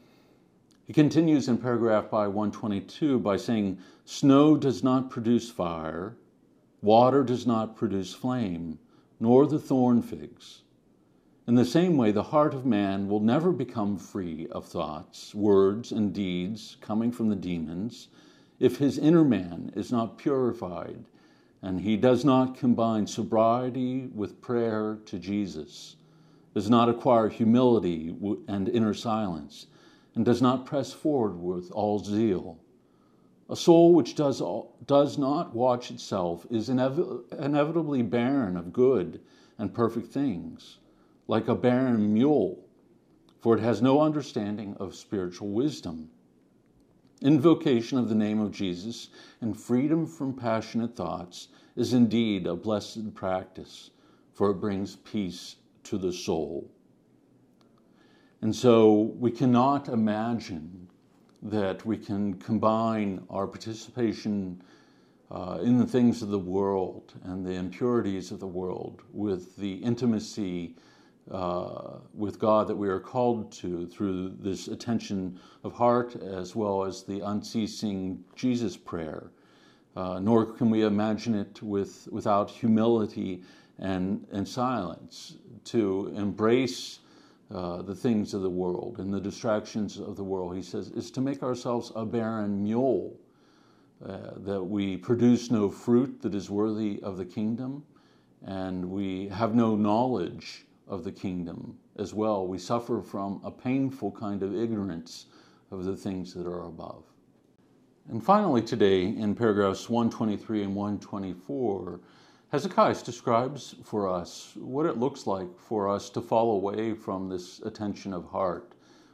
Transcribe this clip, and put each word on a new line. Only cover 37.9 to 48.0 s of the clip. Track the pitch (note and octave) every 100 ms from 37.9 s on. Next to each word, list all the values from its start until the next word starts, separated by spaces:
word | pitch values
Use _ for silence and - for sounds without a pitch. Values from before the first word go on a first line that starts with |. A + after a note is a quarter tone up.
| C#3
barren | A2+ A#2+ A#2+ C#3+ G#2+ F2+
of | E2+
good | G2+ B2+ B2 F2 E2 - _ _ -
and | G#2
perfect | F#2+ A#2 A#2 -
things, | C#3 C#3 F2 E2 D#2+ - - _ _ _ _ -
like | A2 A2+
a | G#2+
barren | B2 B2 C3 A#2 G#2
mule, | G#2+ C#3 D3 F#2 - - _ _ _ _ _ _ _
for | A#2 A2
it |
has | A2+ A#2
no | B2+ C#3
understanding | D3+ D3+ C#3 B2 G2+ G#2 G2+ G2+
of | F#2+ -
spiritual | - G#2 F2+ F2+ G#2
wisdom. | G2+ D3 C3+ F2+ E2 D#2+ _ _ _ _ _ _ _ _ _ _ -
Invocation | C3+ D3+ D#3+ D#3+ D#3 A#2+ A2+
of | C3+